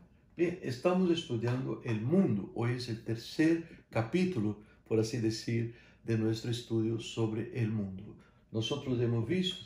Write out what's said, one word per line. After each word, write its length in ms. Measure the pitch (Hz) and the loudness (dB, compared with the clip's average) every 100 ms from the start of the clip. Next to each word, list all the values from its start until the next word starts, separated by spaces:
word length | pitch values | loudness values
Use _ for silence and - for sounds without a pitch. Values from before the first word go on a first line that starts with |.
| - - - - | -20 -20 -12 0
Bien, 220 | 170 175 | 0 0
estamos 500 | 135 117 180 185 180 | -4 0 2 4 4
estudiando 720 | 160 - 113 117 127 131 110 123 | 2 0 -2 0 0 -2 -4 -2
el 160 | 107 | -2
mundo. 500 | 117 185 165 101 95 | 4 4 4 2 -2
Hoy 180 | - 117 | -2 0
es 180 | 123 - | 0 -4
el 120 | 110 | -6
tercer 640 | - 113 - - 160 165 - - - | -4 -6 -4 2 4 2 -2 -16 -6
capítulo, 720 | 117 113 175 185 117 104 104 - - - | -4 0 2 2 2 -2 -4 -12 -20 0
por 140 | 110 | 2
así 160 | 110 123 | 2 0
decir, 580 | 110 113 - 117 117 - - - | 0 -2 -2 -2 -2 -8 -20 -10
de 140 | - 110 | -2 2
nuestro 320 | 110 110 123 | 2 0 -2
estudio 500 | 113 - 113 110 113 | -4 -2 0 0 -2
sobre 580 | - - 110 107 - 123 | -4 -2 -2 -2 -4 -2
el 120 | 107 | 0
mundo. 440 | 110 95 95 - - - _ _ | 0 -4 -6 -12 -18 -20 _ _
Nosotros 480 | 113 110 143 131 120 | -4 -2 -4 -2 2
hemos 260 | 117 117 110 | 2 2 2
visto 300 | 185 190 - | 2 0 -2